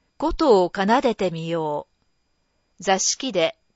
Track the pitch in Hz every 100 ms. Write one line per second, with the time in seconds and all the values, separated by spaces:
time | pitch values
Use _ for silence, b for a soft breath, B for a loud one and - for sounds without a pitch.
0 | _ - 311 - 320 202 180 190 190 240
1 | 269 220 185 165 165 165 156 147 - _
2 | _ _ _ _ _ _ _ - 185 190
3 | - - 269 190 165 - _